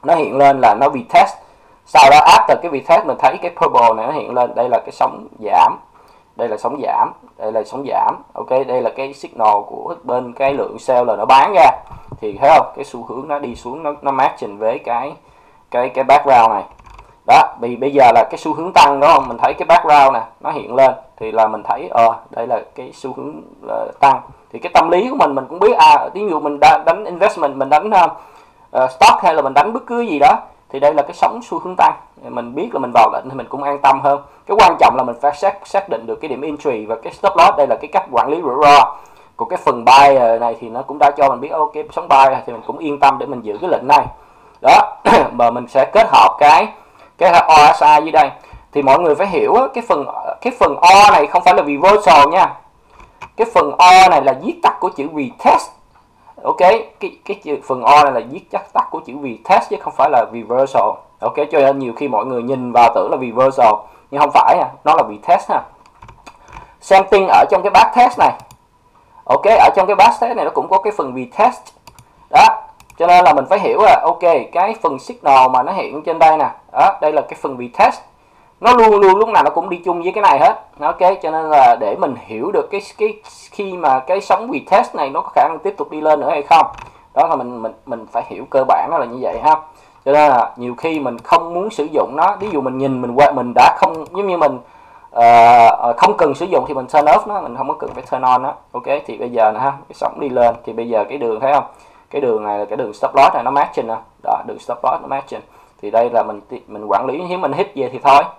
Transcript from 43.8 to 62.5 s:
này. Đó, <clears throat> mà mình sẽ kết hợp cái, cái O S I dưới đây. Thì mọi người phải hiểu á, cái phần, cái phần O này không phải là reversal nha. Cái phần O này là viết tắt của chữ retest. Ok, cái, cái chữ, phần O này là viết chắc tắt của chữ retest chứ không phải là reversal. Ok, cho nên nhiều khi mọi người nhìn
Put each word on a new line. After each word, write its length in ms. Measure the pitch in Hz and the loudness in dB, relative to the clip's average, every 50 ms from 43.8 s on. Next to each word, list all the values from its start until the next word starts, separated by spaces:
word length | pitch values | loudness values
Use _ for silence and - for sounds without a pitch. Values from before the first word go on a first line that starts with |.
| 120 | 0
này. 180 | 131 151 147 - - - _ _ _ _ _ _ _ _ _ | 2 2 2 2 -2 -12 _ _ _ _ _ _ _ _ _
Đó, 360 | - 135 165 - - - - - - | 2 4 4 4 2 0 -6 -6 -2
<clears throat> 280 | - 214 170 139 120 | 2 2 2 2 0
mà 200 | 120 120 120 117 | -2 -2 -2 0
mình 160 | 117 123 120 | 0 -4 -12
sẽ 180 | - - 135 135 - - | -4 -2 -2 -2 2 2
kết 140 | 208 226 - | 0 2 4
hợp 240 | 113 117 - - - - | 4 4 4 4 2 2
cái, 280 | 147 147 156 170 208 220 - - _ _ _ _ _ _ _ | 4 6 6 4 2 -2 -8 -20 _ _ _ _ _ _ _
cái 140 | _ 165 185 170 170 - | _ 0 4 4 4 4
O 260 | - 160 156 147 151 156 | 6 6 6 6 6 4
S 100 | - 151 | 4 4
I 180 | 151 151 151 | 4 4 4
dưới 100 | 147 160 | 2 2
đây. 180 | 156 156 147 139 - - - _ - - _ _ | 2 2 2 2 -2 -12 -20 _ -20 -20 _ _
Thì 100 | _ 147 | _ -2
mọi 180 | 139 135 135 156 | 2 2 2 2
người 160 | 175 165 147 | 4 0 0
phải 120 | 147 190 | 0 -2
hiểu 280 | 202 175 147 107 117 170 | -4 -2 -2 0 2 2
á, 120 | 233 269 - - | 2 0 0 -4
cái 100 | 240 233 - | -10 -4 -4
phần, 160 | 185 147 135 - - - - - - - | -4 -4 -4 -10 -12 -12 -12 -12 -12 -8
cái 120 | - 233 - - | -8 -10 -2 -2
phần 160 | 196 165 139 - | -2 -2 0 2
O 300 | - 175 190 196 208 208 | 4 6 8 8 8 6
này 160 | 190 165 151 | 6 4 2
không 160 | - - 180 175 | 2 -2 2 4
phải 100 | 180 180 | 4 4
là 100 | 196 165 | 4 0
reversal 640 | 147 143 139 160 190 208 208 208 185 165 147 143 147 | -2 -4 0 2 4 4 4 4 4 6 6 6 4
nha. 240 | 165 190 175 - - - _ _ _ _ _ _ _ _ - _ _ _ - - _ | 4 0 0 0 -2 -12 _ _ _ _ _ _ _ _ -20 _ _ _ -20 -20 _
Cái 100 | - 220 233 - | -6 -6 0 0
phần 180 | 180 151 147 131 | 0 0 0 0
O 320 | - 180 180 185 - 190 180 | 4 6 8 8 8 8 6
này 120 | 175 143 131 | 4 2 2
là 100 | 135 127 131 160 | 0 -2 -2 -8
viết 160 | 247 349 - - | -10 -10 -4 -4
tắt 160 | - - - | -4 -4 -2
của 100 | - 180 | -6 -8
chữ 180 | - - 135 160 156 | -6 -8 -12 -10 -8
retest. 540 | 151 139 120 120 _ - 262 - - - - _ _ _ _ _ _ _ _ _ _ _ _ _ - - | -10 -10 -10 -12 _ 0 0 0 0 -2 -8 _ _ _ _ _ _ _ _ _ _ _ _ _ -12 -8
Ok, 140 | - 135 - 180 185 220 226 220 - _ _ | -8 -2 2 4 2 4 2 -4 -10 _ _
cái, 180 | 202 180 156 _ _ | -14 -14 -14 _ _
cái 140 | - 135 - _ | -14 -14 -12 _
chữ, 160 | 151 147 135 - | -10 -10 -10 -6
phần 160 | - 135 127 117 | -8 -8 -4 2
O 200 | 120 147 151 147 | 4 4 4 4
này 100 | 143 131 | 4 0
là 80 | 120 113 120 | -4 -6 -8
viết 200 | 139 185 _ _ | -16 -18 _ _
chắc 220 | - 196 - - _ | -12 -12 -12 -6 _
tắt 140 | - - - | -6 -4 -4
của 80 | - 160 | -8 -14
chữ 140 | - - 123 147 143 | -14 -14 -18 -14 -12
retest 460 | 131 113 - _ - 185 226 208 - | -12 -12 -14 _ -2 -2 -2 0 -4
chứ 80 | 208 - | -10 -10
không 120 | - 156 - | -10 -12 -4
phải 120 | - 135 151 | -2 -2 0
là 160 | 147 123 110 104 110 | 2 0 0 -2 -6
reversal. 560 | 117 113 104 120 127 135 135 139 123 101 107 - - _ _ _ _ | -16 -8 -4 -2 -2 -2 0 0 -2 -2 -2 -4 -6 _ _ _ _
Ok, 160 | - 117 - - 147 151 | -8 -6 -4 -4 -6 -2
cho 80 | 165 151 | 0 0
nên 200 | 139 139 139 139 | 2 2 0 -2
nhiều 140 | 135 120 117 | -6 -10 -8
khi 100 | - 147 | -8 -8
mọi 180 | 135 120 104 107 | -4 -4 -4 -4
người 180 | 131 127 123 117 | -4 -8 -8 -6
nhìn 280 | 123 | -6